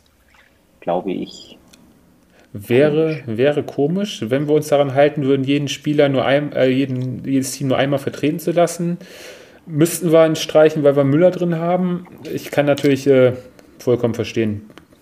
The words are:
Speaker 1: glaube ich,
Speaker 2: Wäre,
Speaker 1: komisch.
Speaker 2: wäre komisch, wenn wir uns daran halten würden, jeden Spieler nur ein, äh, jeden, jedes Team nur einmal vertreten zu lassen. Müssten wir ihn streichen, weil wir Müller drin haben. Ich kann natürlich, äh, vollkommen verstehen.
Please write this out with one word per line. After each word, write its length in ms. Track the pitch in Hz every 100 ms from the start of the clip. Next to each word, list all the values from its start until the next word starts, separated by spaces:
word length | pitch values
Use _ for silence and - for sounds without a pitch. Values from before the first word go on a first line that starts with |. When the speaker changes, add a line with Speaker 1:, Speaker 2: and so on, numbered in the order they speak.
| _ _ _ _ _ _ _ _
Speaker 1:
glaube 320 | - 87 98
ich, 460 | 95 - - - - _ - _ _ _ _ _ _ _
Speaker 2:
Wäre, 680 | 107 101 120 151 151 160 147
Speaker 1:
komisch. 140 | 123 107
Speaker 2:
wäre 240 | 139 147
komisch, 640 | - - 143 185 202 - 113
wenn 180 | 135 147
wir 80 |
uns 140 | 151 147
daran 240 | 143 143
halten 300 | 131 147 151
würden, 200 | 131 135
jeden 260 | 131 143 139
Spieler 420 | - 151 147 143
nur 160 | 131 123
ein, 260 | 139 147
äh, 140 | 127 131
jeden, 580 | 131 135 127 127 117
jedes 280 | 135 135 131
Team 160 | - 139
nur 100 | 123
einmal 200 | 139 139
vertreten 420 | 127 - 143 165
zu 100 | -
lassen. 480 | 165 170 - 170 175 - - - - - -
Müssten 480 | - 147 165 - 180
wir 140 | 160 160
ihn 100 | 156
streichen, 460 | - 156 156 156
weil 120 | 143
wir 100 | 139
Müller 260 | 139 147 180
drin 260 | 175 175 160
haben. 500 | 170 180 180 175 - - -
Ich 200 | - -
kann 160 | 147 143
natürlich, 400 | 139 147 131 135
äh, 260 | 131 127 123 - - - -
vollkommen 340 | - 120 120
verstehen. 560 | 113 107 117 110 104 - - - _